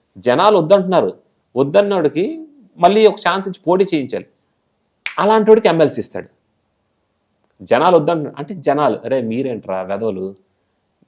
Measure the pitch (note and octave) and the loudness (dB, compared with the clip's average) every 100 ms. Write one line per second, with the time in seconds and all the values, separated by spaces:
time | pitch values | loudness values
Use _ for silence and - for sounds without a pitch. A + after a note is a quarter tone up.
0 | _ G2 A#2 C#3 G3+ G3+ D#3+ G3+ F3+ E3+ | _ -8 -2 2 4 2 4 2 2 0
1 | G2 - _ _ _ A#2+ C#3 F#3+ G3+ F#3+ | -2 -6 _ _ _ -4 0 0 0 0
2 | D3+ D3 A3+ D#4+ - _ _ - F3 G#3+ | -2 -2 -6 -8 -16 _ _ 0 2 6
3 | G#3+ G3+ F3 F#3+ G3 F3+ D#3+ F#3 F#3+ D#3 | 4 2 -2 -2 -6 -8 -2 0 0 -2
4 | B2 F#2+ - _ _ _ _ _ _ _ | -4 -8 -10 _ _ _ _ _ _ _
5 | - - G3 A3 G#3+ A3 G#3 E3 D3 - | -10 -4 0 2 4 4 4 2 0 -2
6 | - F#2 - _ _ _ _ _ _ _ | -10 -12 -16 _ _ _ _ _ _ _
7 | _ _ _ _ _ - - A#2 E3+ E3+ | _ _ _ _ _ -12 -2 2 4 4
8 | D3 E3+ C#3+ - C#3+ E3+ D3 C#3+ D3 - | 2 -4 -6 -12 -14 -6 -2 0 0 -2
9 | A#2 C3 A2+ A#2 C3 A2 G2 F#2+ F#2 G2+ | -4 -4 -4 -6 -6 -8 -8 -8 -6 -6
10 | A2 F#2+ F#2+ G2 _ _ _ _ _ _ | -6 -6 -8 -12 _ _ _ _ _ _